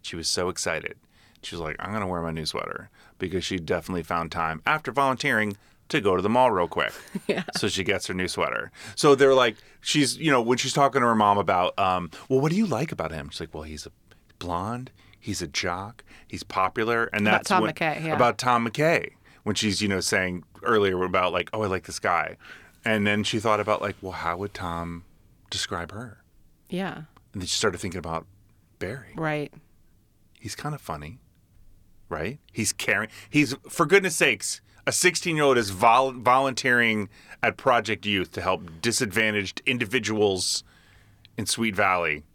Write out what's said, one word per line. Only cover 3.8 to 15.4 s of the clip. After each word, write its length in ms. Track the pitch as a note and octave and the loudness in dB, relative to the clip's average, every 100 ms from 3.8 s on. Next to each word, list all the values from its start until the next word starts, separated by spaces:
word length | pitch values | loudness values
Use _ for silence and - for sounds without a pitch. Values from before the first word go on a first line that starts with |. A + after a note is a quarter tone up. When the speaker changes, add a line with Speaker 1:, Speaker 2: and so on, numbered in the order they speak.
| D#2+ F2+ | -2 -6
Speaker 1:
found 260 | D#2+ F2 E2 | -4 -4 -4
time 300 | E2 E2 D#2+ - | -4 -4 -2 -2
after 260 | D#3 C3+ | -2 -2
volunteering 640 | A#2+ C#3 B2 C#3+ A#2 G#2+ G2+ _ _ _ | 0 0 0 0 0 0 -4 _ _ _
to 120 | D#3 | 0
go 140 | G2+ | 2
to 80 | F#2 | 2
the 60 | G2 | 2
mall 220 | A#2+ B2+ | 4 4
real 160 | G2+ F2 | 4 0
quick. 240 | - B1 - - | 0 -2 -4 -12
Speaker 2:
<laughs> 160 | G3+ - | -12 -4
Yeah. 160 | F#3+ - - | -4 -4 -4
Speaker 1:
So 100 | G#2+ | -2
she 160 | G2 | -2
gets 240 | F#2+ F#2+ - | -2 -2 -2
her 60 | |
new 140 | F#2 F#2 | -4 -4
sweater. 420 | - D#2 A#1 - - - | -2 -2 -2 -8 -12 -16
So 200 | - D#3 C3+ | 2 6 8
they're 180 | C#3 | 8
like, 220 | C3 B2 G#2+ - _ | 8 4 0 -20 _
she's, 360 | - D3 C3 B2 | -2 2 2 0
you 120 | D3+ | 2
know, 100 | C3+ | 4
when 160 | A2+ B2 | 4 0
she's 140 | C3 | 0
talking 280 | C3+ C#3 C#3 | 2 4 4
to 60 | A#2+ | 4
her 60 | A2 | 6
mom 220 | G#2 G2+ | 6 4
about, 380 | F#2 F#2 F2+ - | 4 2 2 2
um, 320 | F#2+ F#2 E2+ - - | 0 0 -2 -12 -2
"Well, 120 | C3 | 0
what 100 | D3 | 2
do 40 | F3+ | 0
you 80 | A3 | 0
like 260 | B2 D3+ | -2 -4
about 180 | - D#2+ | -6 -6
him?" 200 | D#2 C#2+ | -6 -10
She's 100 | - | -12
like, 140 | E2 | -12
"Well, 80 | D#2 | -10
he's 220 | D2+ D#2 - | -12 -12 -14
a 40 | _ _ - _ _ | _ _ -20 _ _
blonde, 520 | E2+ F2 G2 A#2+ B2+ _ - _ | -6 -4 -4 -6 -10 _ -20 _
he's 220 | - G2 | -8 -6